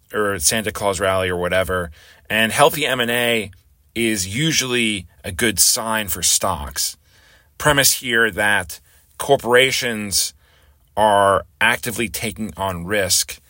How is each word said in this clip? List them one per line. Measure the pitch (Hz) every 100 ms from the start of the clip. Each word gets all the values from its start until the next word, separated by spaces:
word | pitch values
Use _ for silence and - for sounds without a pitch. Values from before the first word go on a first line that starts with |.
| _
or | - 104 98
Santa | - 117 107
Claus | - 101 95
rally | 95 95 92
or | 90
whatever. | 87 92 95 92 87 - - - _
And | 107 113
healthy | - 151 156 143
M | 131
and | 117
A | 120 120 117 95 - _ _ _ -
is | 117 107 92
usually | 104 160 139 131 123 117 104 - _
a | -
good | 98 117 98
sign | - - 113 110 104
for | 92
stocks. | 87 - 104 85 71 - - - _ _ _ _ _ -
Premise | 151 143 131
here | - 131 117 113
that | 92 104 104 92 - - _ _ -
corporations | - 139 113 123 131 127 127 110 104 95 - - _ _ _ _ _ -
are | 107 101 98 98 - _
actively | 110 123 - 107 113
taking | - 117 107 110 78
on | 95 87 85
risk, | 104 92 - - - _